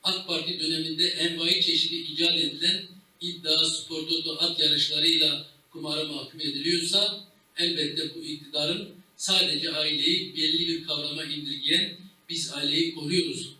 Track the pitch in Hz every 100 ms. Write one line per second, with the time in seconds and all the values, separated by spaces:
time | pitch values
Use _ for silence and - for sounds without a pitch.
0 | 196 180 180 165 165 165 156 160 160 156
1 | 175 170 170 165 165 180 180 160 165 170
2 | 151 151 165 160 156 143 165 - - -
3 | _ _ 175 170 156 160 160 - - 160
4 | 160 160 160 156 165 165 156 156 156 151
5 | 151 151 151 147 - - _ 165 151 151
6 | 156 147 - 160 151 139 156 175 170 185
7 | 208 - - _ _ - 170 165 147 160
8 | 143 165 147 147 147 151 151 196 202 -
9 | - - - 185 185 151 165 156 151 151
10 | 165 165 - 156 156 165 170 165 - 147
11 | 147 151 160 147 143 139 - - - -
12 | - _ _ 330 311 143 143 151 165 156
13 | 151 175 - - 135 -